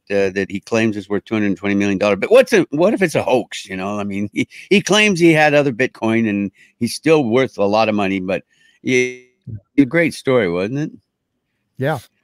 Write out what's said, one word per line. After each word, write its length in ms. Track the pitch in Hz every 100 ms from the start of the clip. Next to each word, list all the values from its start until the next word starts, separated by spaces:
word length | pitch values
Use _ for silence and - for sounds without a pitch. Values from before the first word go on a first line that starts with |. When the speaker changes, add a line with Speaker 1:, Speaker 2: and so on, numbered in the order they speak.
| _
Speaker 1:
uh, 220 | 101 98
that 180 | 95 90
he 120 | 95
claims 360 | - 117 113 104
is 120 | 98
worth 160 | 101 -
two 100 | 110
hundred 220 | 101 95
twenty 180 | 101 101
million 240 | 101 95
dollars. 200 | 104 98
But 120 | -
what's 220 | 240 254
a, 120 | 220 147
what 220 | 147 180
if 80 | 226
it's 140 | 180 135
a 60 |
hoax? 460 | 104 123 - - -
You 80 | 95
know, 240 | 95 104
I 60 | 101
mean, 240 | 98 104
he, 140 | - 127 - -
he 120 | 196
claims 380 | - 208 214 175
he 140 | 170
had 200 | 156 151
other 200 | 147 139
Bitcoin, 540 | 110 127 - 113 113 110
and 200 | 101 98 - _ _
he's 160 | 120 -
still 300 | 147 160 120
worth 320 | 123 127 -
a 80 | 101
lot 240 | 107 110
of 40 |
money. 260 | 104 95 95
But 220 | 92 90 - _ _ _
yeah, 360 | - 127 123 127 127 _ - 110 _ -
a 80 | 135
great 280 | 165 160
story, 360 | - - 127 95
wasn't 300 | 87 101 139
it? 120 | 151 - _ _ _ _ _ _ _ -
Speaker 2:
Yeah. 220 | 131 143 - _